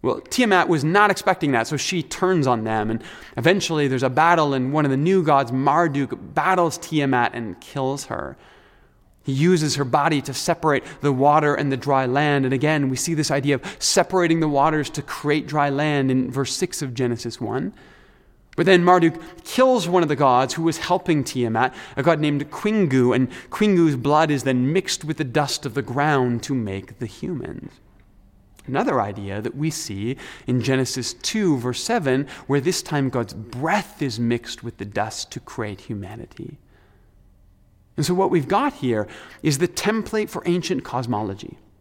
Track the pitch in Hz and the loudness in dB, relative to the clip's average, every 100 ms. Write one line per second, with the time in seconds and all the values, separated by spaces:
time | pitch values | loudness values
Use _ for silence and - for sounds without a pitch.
0 | 135 - - - 240 185 170 165 147 190 | -2 -4 -4 0 4 4 4 2 2 4
1 | 208 196 - 185 151 123 113 147 - 185 | 4 2 0 0 2 0 0 -2 -2 -4
2 | 151 - 185 185 135 117 110 110 107 113 | -4 -2 2 2 2 2 0 -2 -2 -4
3 | - - - - 117 196 - 156 143 131 | -6 -18 -14 -2 2 2 0 0 0 0
4 | 127 123 160 170 147 135 127 151 147 135 | 0 2 4 4 2 0 0 0 2 2
5 | 156 190 156 143 127 131 139 151 170 139 | 2 2 4 2 2 0 2 4 2 0
6 | 139 - - - 151 190 170 - - 156 | -4 -6 -6 -2 2 4 2 0 -4 0
7 | 139 127 120 - 113 87 - - 135 139 | 2 2 2 0 -8 -10 -10 -6 -4 -4
8 | - - - - - - _ _ _ _ | -6 -8 -8 -12 -20 -20 _ _ _ _
9 | _ _ - 135 160 180 151 131 135 143 | _ _ -6 2 4 4 2 -2 0 2
10 | 147 151 131 131 - 165 160 139 - - | 2 0 -4 -8 -2 0 2 0 -2 -4
11 | 147 131 139 151 151 147 147 135 139 135 | -2 2 4 4 4 0 -2 -2 0 0
12 | 131 131 151 143 131 131 147 156 139 131 | 2 0 2 2 2 0 0 2 0 -2
13 | - 160 151 143 139 135 - - - - | -2 -2 0 0 0 0 -2 -6 0 2
14 | 175 185 170 165 156 143 147 156 143 - | 2 2 2 2 2 2 2 2 -2 -6
15 | - - 143 151 147 151 143 139 151 147 | -8 -6 -2 -2 0 0 0 2 0 2
16 | 135 127 127 123 135 - 185 - 143 120 | 2 2 0 -2 -4 -2 -4 -4 -8 -2
17 | 127 117 117 - 110 113 180 - - - | -2 -2 -6 -8 -6 -4 -6 -8 -20 -20
18 | _ _ _ _ _ - 170 185 175 180 | _ _ _ _ _ -2 4 6 8 6
19 | 165 160 - - - - 262 254 170 180 | 6 0 -14 -18 -8 2 4 4 2 2
20 | 165 143 143 123 131 - 165 160 - 180 | 2 4 4 4 2 0 -2 -2 0 -2
21 | 180 156 131 127 120 113 123 - - - | 2 0 0 -2 0 2 0 -2 -14 -2
22 | 123 160 151 143 143 - 214 214 180 131 | 2 2 2 0 -4 -4 -2 2 4 4
23 | 123 120 127 - - - 214 190 165 135 | 4 4 0 -2 -14 0 4 6 4 2
24 | 120 151 160 147 131 127 127 165 185 - | 2 2 2 0 0 0 2 0 -2 -8
25 | 151 156 139 120 143 - 143 120 135 123 | -6 -6 -4 -2 -2 -4 -6 -6 -6 -2
26 | 147 143 127 120 - 135 107 98 95 - | 0 2 2 -2 -2 -4 -2 -6 -10 -10
27 | 117 - - 165 - - - - _ _ | -12 -8 -8 -6 -8 -10 -14 -18 _ _
28 | _ _ - _ _ _ - 131 247 135 | _ _ -20 _ _ _ -8 -4 0 0
29 | 101 101 98 98 107 - 156 156 - 98 | -2 -6 -8 -6 -6 -4 -4 -4 -8 -6
30 | 110 135 - - - 123 113 131 131 - | -6 -6 -12 -16 -2 -2 2 0 0 -4
31 | 117 - - 220 196 139 120 123 - 233 | -6 -6 -6 0 2 2 -2 -6 -2 -2
32 | 147 131 139 - - 143 139 180 - 151 | 2 0 -2 -10 -2 0 0 -4 -4 -2
33 | 135 123 113 - 110 120 156 202 - - | -2 -2 -6 -8 -12 -6 0 0 -2 -6
34 | 143 110 120 120 - - 117 - 104 101 | -6 -2 -2 -2 -4 -12 -12 -10 -8 -4
35 | 107 - - - - - 110 95 - 107 | -4 -6 -12 -12 -14 -8 -8 -8 -10 -10
36 | 98 110 117 - - 143 _ _ _ _ | -10 -14 -16 -14 -16 -16 _ _ _ _
37 | _ _ _ _ _ _ _ _ _ - | _ _ _ _ _ _ _ _ _ -4
38 | 151 180 190 175 139 202 285 - 127 110 | -2 2 2 2 2 0 0 -2 -2 0
39 | 104 - - - 156 139 175 - - 220 | -2 -8 -20 -4 -2 0 -2 -2 -2 -2
40 | 214 220 214 - - 175 165 165 - 123 | -2 -4 -4 -4 -2 -2 0 -4 -4 -6
41 | 120 107 107 98 - - _ _ | -2 -2 -4 -8 -12 -18 _ _